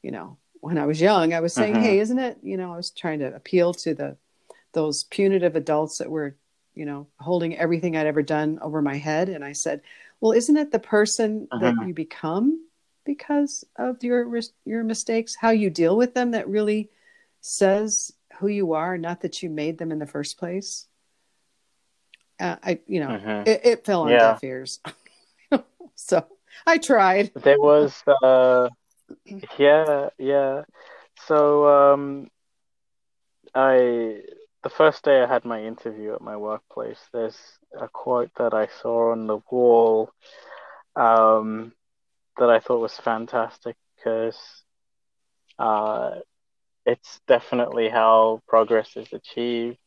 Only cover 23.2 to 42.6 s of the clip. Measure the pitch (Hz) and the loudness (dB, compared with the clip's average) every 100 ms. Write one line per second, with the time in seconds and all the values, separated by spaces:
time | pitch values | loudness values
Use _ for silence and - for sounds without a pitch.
23.2 | 104 107 - 220 240 226 - 185 156 120 | -6 -4 0 2 2 0 -2 0 4 6
24.2 | 113 110 135 131 131 - - - _ _ | 6 4 -4 -12 -12 -16 -18 -20 _ _
25.2 | _ _ _ 269 - _ 349 - - - | _ _ _ -4 -4 _ -20 -20 -2 -2
26.2 | - _ _ - - 330 320 240 190 190 | -2 _ _ -6 0 0 2 4 4 2
27.2 | 202 - 127 143 147 147 147 - - 139 | -2 0 4 6 6 6 4 -2 0 4
28.2 | 131 131 127 127 123 123 _ _ _ - | 6 6 6 4 2 _ _ _ _ -20
29.2 | _ 196 - - 143 151 156 143 143 _ | _ -18 -16 2 6 6 4 0 -2 _
30.2 | 131 139 139 139 151 _ - - _ _ | -2 0 0 -4 -10 _ -20 -20 _ _
31.2 | - 151 147 147 147 143 143 143 143 139 | 0 2 4 6 6 8 6 4 0 -10
32.2 | - _ _ _ _ _ _ _ _ _ | -14 _ _ _ _ _ _ _ _ _
33.2 | _ _ _ 127 135 131 123 117 113 104 | _ _ _ 0 4 4 4 0 -4 -8
34.2 | - - - _ 127 - 156 143 - 135 | -16 -20 -20 _ -12 2 2 2 2 4
35.2 | 120 120 120 113 110 113 120 107 107 107 | 4 0 -2 -8 -8 -10 -12 -10 -10 -10
36.2 | 113 107 107 107 _ - 113 117 _ 120 | -12 -10 -8 -10 _ -12 -12 -12 _ -8
37.2 | 110 - - _ _ - 117 - - 123 | -8 -8 -20 _ _ -16 -14 -12 -4 -2
38.2 | 120 - 120 110 107 - 120 117 117 113 | -4 -4 -2 0 -4 -6 -4 0 0 -2
39.2 | 110 107 _ 127 123 117 113 110 110 _ | -4 -6 _ 2 6 6 6 2 -2 _
40.2 | _ - - - - - _ - 120 113 | _ -20 -20 -20 -20 -20 _ 0 4 6
41.2 | 110 110 110 110 113 _ _ _ _ _ | 6 4 0 -8 -12 _ _ _ _ _
42.2 | _ - 120 113 | _ 0 4 4